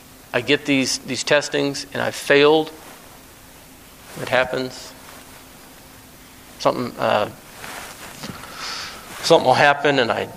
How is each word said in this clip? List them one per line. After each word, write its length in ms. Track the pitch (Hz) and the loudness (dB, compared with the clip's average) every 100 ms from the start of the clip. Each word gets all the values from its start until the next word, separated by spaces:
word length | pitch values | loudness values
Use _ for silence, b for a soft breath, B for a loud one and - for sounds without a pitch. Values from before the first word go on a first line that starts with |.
| - - - | -20 -20 -6
I 80 | 123 | -4
get 240 | 120 143 - | 0 0 2
these, 340 | 139 127 - | 0 0 -4
these 240 | - 127 | -6 -8
testings 640 | - 147 143 143 143 139 - | 0 0 2 -2 -2 -4 -8
and 80 | - | -4
I 100 | 120 | -4
failed. 600 | 107 - 143 147 156 156 - - - - - - - - - - - - - - - | -4 2 6 6 6 2 -8 -18 -20 -20 -20 -20 -20 -20 -20 -20 -20 -20 -20 -18 -12
It 80 | 143 | -2
happens. 640 | 127 127 135 131 - - - - - - - - - - - - - - - - - - - | 0 0 -2 -6 -10 -16 -18 -20 -20 -20 -20 -20 -20 -20 -20 -20 -20 -20 -20 -20 -20 -20 -2
Something, 380 | 139 131 123 - | -2 0 -4 -2
uh, 300 | 123 110 101 - - - - - - - - - - B B B B B B B - - | 0 0 -2 -6 -18 -18 -14 -14 -14 -16 -18 -14 -14 B B B B B B B -16 -8
something 240 | - 165 127 | 4 4 6
will 80 | |
happen 460 | 123 147 143 151 139 | 6 6 4 2 2
and 120 | 113 | 2
I, 160 | 104 101 | 0 -4